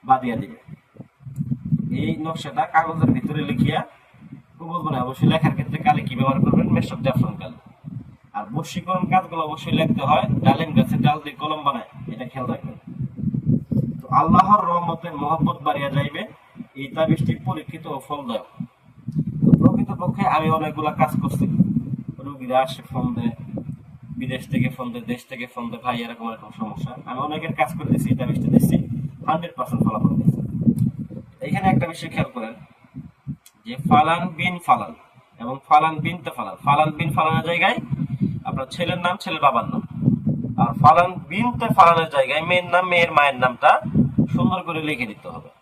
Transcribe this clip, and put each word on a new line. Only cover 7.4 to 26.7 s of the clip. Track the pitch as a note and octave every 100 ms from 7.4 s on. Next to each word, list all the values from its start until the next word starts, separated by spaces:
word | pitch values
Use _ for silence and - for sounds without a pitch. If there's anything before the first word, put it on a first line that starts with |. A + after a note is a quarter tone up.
| - - - - - - - - _
আর | - G#2
বশীকরণ | F#3+ D#3+ F#3 F3+ F#3 -
কাজগুলো | F#3 F3 E3
অবশ্যই | D#3 D3+ -
লিখতে | D3+ D#3 - C3+
হয় | D3+
ডালিম | - - E3 E3+ D#3+
গাছের | - - -
ডাল | - D3
দিয়ে | D3+ B2+
কলম | D3+ D3+
বানায়, | C#3+ B2 - C3+ B2+
এটা | -
খেয়াল | B2 C3+ B2
রাখবেন। | - - - - - - - - - - - - - - -
তো | -
আল্লাহর | - - F#3 F#3+ G#3 -
রহমতে | F3 E3+ D#3+ E3+
মহব্বত | D3+ D3 C3 D#3 -
বাড়িয়া | D3 C#3+ C#3
যাইবে, | C#3+ D3 E3+ A3 - _ - A#2
এই | C3+ C#3
তাবিজটি | - D#3+ - -
পরীক্ষিত | - - D#3 - E3 E3
ও | D#3+ -
ফলদায়ক। | C#3+ C3 A2 - - - _ _ - - - - - -
তো | -
প্রকৃতপক্ষে | - - - B2 - - G3
আমি | D3+ D#3+
অনেকগুলা | D#3 D#3 D3 D3+
কাজ | C#3+ B2+ -
করছি, | - - - - - - - - - -
রুগীরা | C#3 C#3 B2+ B2+
আসে | C3 -
ফোন | - C3 B2
দেয়, | A#2+ A2+ - - - - - - - - -
বিদেশ | B2+ B2+ -
থেকে | B2 B2
ফোন | - B2
দেয়, | A#2+
দেশ | A2+ A#2+
থেকে | - A#2+ B2
ফোন | - A#2
দেয়, | A2
"ভাই, | B2 A#2+
এরকম | A#2 A#2 A2+
এরকম | A2 - -
সমস্যা।" | G#2+